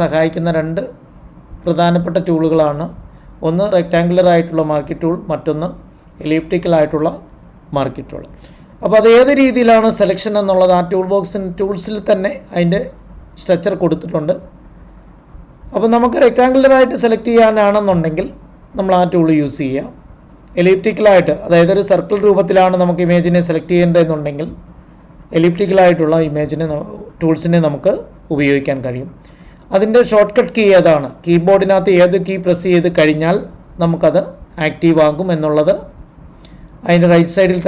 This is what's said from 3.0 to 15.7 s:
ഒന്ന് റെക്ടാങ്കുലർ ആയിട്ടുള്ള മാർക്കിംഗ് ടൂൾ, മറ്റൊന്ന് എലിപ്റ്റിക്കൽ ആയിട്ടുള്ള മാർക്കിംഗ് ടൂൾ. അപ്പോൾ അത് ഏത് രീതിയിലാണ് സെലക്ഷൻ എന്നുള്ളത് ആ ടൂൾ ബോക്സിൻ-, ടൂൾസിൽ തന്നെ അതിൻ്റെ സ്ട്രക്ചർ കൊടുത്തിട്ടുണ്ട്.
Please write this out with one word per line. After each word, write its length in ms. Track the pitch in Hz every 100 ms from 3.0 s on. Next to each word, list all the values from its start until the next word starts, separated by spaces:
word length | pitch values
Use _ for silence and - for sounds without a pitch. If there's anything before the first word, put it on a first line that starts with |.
| - - - - 160
ഒന്ന് 180 | 170 208 190
റെക്ടാങ്കുലർ 500 | 170 170 170 180 180
ആയിട്ടുള്ള 320 | 170 165 165 151
മാർക്കിംഗ് 300 | 151 147 165 165
ടൂൾ, 100 | 175 -
മറ്റൊന്ന് 360 | 151 - 151 165 - - _ - - 151
എലിപ്റ്റിക്കൽ 460 | 156 156 180 175 165
ആയിട്ടുള്ള 300 | 151 156 156 - - - - - - 143
മാർക്കിംഗ് 340 | 135 135 -
ടൂൾ. 120 | - - - - - - -
അപ്പോൾ 140 | 185 214
അത് 80 | 226 233
ഏത് 140 | 262 277
രീതിയിലാണ് 480 | 269 247 233 226 220 -
സെലക്ഷൻ 340 | 190 185 220 208
എന്നുള്ളത് 320 | 196 185 185 180
ആ 40 | 175
ടൂൾ 140 | 190 185
ബോക്സിൻ-, 360 | 196 175 208 190 175
ടൂൾസിൽ 360 | 196 190 214 214 208
തന്നെ 220 | 202 196 - -
അതിൻ്റെ 260 | 175 175 196 269 - - - - -
സ്ട്രക്ചർ 320 | - 175 196 185
കൊടുത്തിട്ടുണ്ട്. 520 | 175 160 170 170 151 - - - - - - - - - _ - - - -